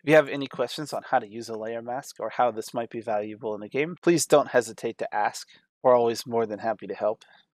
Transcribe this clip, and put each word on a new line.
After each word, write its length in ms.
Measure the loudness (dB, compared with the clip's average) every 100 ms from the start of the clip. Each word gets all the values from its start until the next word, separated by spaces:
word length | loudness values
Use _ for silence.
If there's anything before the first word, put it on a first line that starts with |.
If 80 | 8
you 40 |
have 140 | 6 6
any 180 | -4 -6
questions 460 | -4 -4 -4 -8
on 80 | -8 -2
how 100 | -2
to 80 | -2
use 220 | -12 -10
a 80 | -8
layer 240 | -6 -8
mask 340 | -6 -8 -10 -8
or 100 | -6
how 200 | 0 0
this 240 | 0 -8
might 160 | -8 -6
be 120 | -8
valuable 520 | -4 -4 -4 -8 -8
in 40 | -8
the 80 | -6
game, 300 | -4 -4 0
please 240 | 2 2
don't 240 | 6 4 6
hesitate 480 | 2 0 -8 -8 -6
to 140 | -6
ask. 340 | -2 -2 -4 -18 _ _ _
We're 140 | 4 6
always 280 | 4 0
more 200 | -4 -2
than 140 | -2 -4
happy 280 | -6 -6 -8
to 60 |
help. 300 | -2 -2 -2 _ _ _